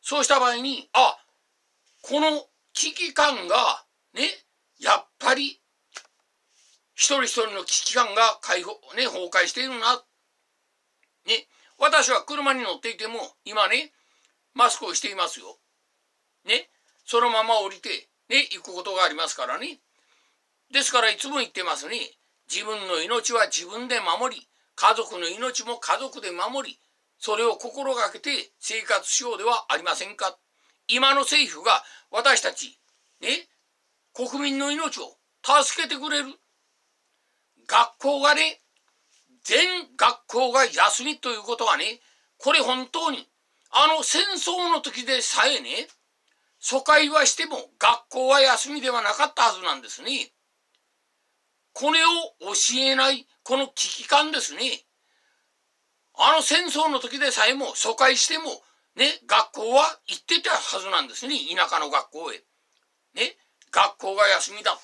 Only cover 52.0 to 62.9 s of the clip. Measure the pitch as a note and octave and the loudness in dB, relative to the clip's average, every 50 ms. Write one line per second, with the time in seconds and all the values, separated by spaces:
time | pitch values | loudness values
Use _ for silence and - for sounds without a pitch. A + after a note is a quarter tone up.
52 | D#4+ E4 E4+ E4+ E4 D#4+ _ _ - G3 G3+ G3 - - A#3 B3+ C4+ C4+ C4+ C4 | 4 4 2 2 -4 -8 _ _ -10 -4 0 0 0 2 2 2 2 2 4 4
53 | C4+ C4+ C#4 A#3+ - _ _ _ _ - B3+ C4+ C#4 C4 _ - - - - - | 4 2 2 -2 -6 _ _ _ _ -2 -2 -2 -2 -4 _ -6 -6 -6 -6 -10
54 | - - D4 C#4+ D4+ D#4 D#4 C#4 - - D3 F3+ A#3+ C4 - - _ _ _ _ | -2 2 4 4 4 2 -2 -4 -4 -6 -6 -6 -6 -6 -6 -8 _ _ _ _
55 | _ _ _ _ _ _ _ _ _ _ _ _ _ _ _ _ _ _ _ _ | _ _ _ _ _ _ _ _ _ _ _ _ _ _ _ _ _ _ _ _
56 | _ _ _ - F#3+ B3+ D#4 D#4+ C#4 - D4 E4 F4+ E4+ B3 D4 D#4 D#4+ C#4+ B3 | _ _ _ 4 6 6 6 6 4 4 2 2 2 0 -2 0 0 2 0 -2
57 | - A3+ B3 C#4 C#4+ C4+ A#3 A3 G#3+ A3+ C4+ C#4 C#4 - - - - G#3+ A3+ - | -4 -6 -4 -2 -2 0 2 2 2 2 2 0 -4 -6 -4 -4 -2 -2 2 4
58 | C4 C4 C4 B3 - - D#4+ D#4 D4+ D4 - - _ _ _ _ _ _ _ - | 4 4 4 4 0 0 0 -4 -6 -8 -10 -10 _ _ _ _ _ _ _ 0
59 | B3+ D4 - - _ - G#3 A3 A3 - - - G#3+ A3+ B3 C#4 D4+ D#4+ D#4 _ | 0 0 0 -2 _ 0 2 2 2 0 -4 -8 -4 4 4 4 4 4 0 _
60 | _ - - - _ - E4+ E4+ E4+ - D#4 - - - - G3 F#3+ G3 F#3+ - | _ -14 -14 -12 _ -2 -2 0 0 0 -2 -2 -2 -4 -6 -6 -6 -2 -2 -2
61 | C#3+ B2+ G#2+ - A#3+ C4+ D4+ A#3+ C#3 D3+ E3+ F#3+ F3 - - D#3+ D3+ D3 C#3+ C#3 | -2 -2 -8 -12 -8 -6 -6 -6 -6 -4 -2 -2 0 0 0 -2 -2 0 -2 -2
62 | - _ - D3+ E3 D3 A2 E2+ _ _ _ _ _ _ _ _ _ _ | -2 _ -14 -12 -10 -10 -12 -12 _ _ _ _ _ _ _ _ _ _